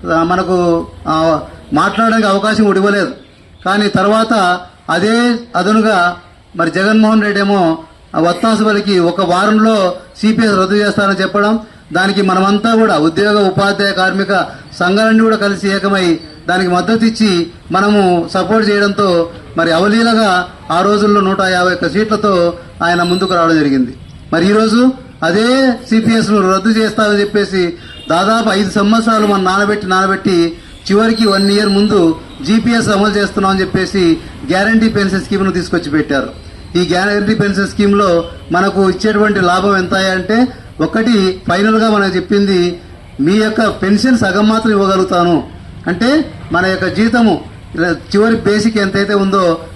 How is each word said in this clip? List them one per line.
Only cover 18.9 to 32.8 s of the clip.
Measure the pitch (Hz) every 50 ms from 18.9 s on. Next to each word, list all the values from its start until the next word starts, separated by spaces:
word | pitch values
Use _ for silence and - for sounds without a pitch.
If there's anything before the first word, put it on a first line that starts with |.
| 196 196 208 190 175 170 165 170 - - - - -
మరి | - 165 165
అవలీలగా | 160 165 185 208 208 226 233 233 226 220 220 202 180 180 180 - - - - -
ఆ | 160 175
రోజుల్లో | 190 202 208 202 208 208 208 202
నూట | 196 185 196 196
యాభై | 190 185 185 180 180 185
ఒక్క | 180 175 170 165
సీట్లతో | 165 202 220 214 214 208 - 208 190 175 170 170 170 - - - - -
ఆయన | 170 170 175 175
ముందుకు | 175 175 175 185 196 185 185
రావడం | 175 165 165 165 156
జరిగింది. | 147 143 139 131 127 117 120 - - - - - - -
మరి | - 165 170 190
ఈరోజు | 208 220 220 220 208 233 247 262 254 - - - - -
అదే | 160 165 175 208 220 240 254 269 269 254
సిపిఎస్ను | 233 226 - - 220 220 - 226 226 226 190 175 214 208 190 185 190
రద్దు | 190 190 226
చేస్తామని | 220 220 220 208 - 226 214 208 208 202
చెప్పేసి | 202 202 208 208 202 196 190 190 180 170 170 - - - - - - -
దాదాపు | 160 170 190 202 220 233 226 220
ఐదు | 190 196 214 185
సంవత్సరాలు | 170 214 196 208 220 226 226 233 226 214 214
మనం | 202 202 196 185
నానబెట్టి, | 180 185 196 208 202 208 208 196
నానబెట్టి | 185 185 185 190 190 196 190 - 196 185 170 170 170 165 - - - - - - -
చివరికి | 190 208 226 226 226 220 226 208
వన్ | 196 196 196 196
ఇయర్ | 202 208 214 202
ముందు | 196 196 208 208 214 196 170 165 160 - - - - -
జీపీఎస్ | 135 143 214 226 - 240 233 233